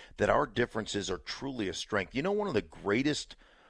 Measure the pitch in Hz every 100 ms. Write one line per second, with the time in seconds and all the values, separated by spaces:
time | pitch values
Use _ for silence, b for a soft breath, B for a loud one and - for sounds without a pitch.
0 | B B 101 110 139 113 120 110 98 101
1 | 92 90 - - 135 127 95 82 - 104
2 | 90 120 180 208 202 117 - - 87 110
3 | 143 143 - - b b b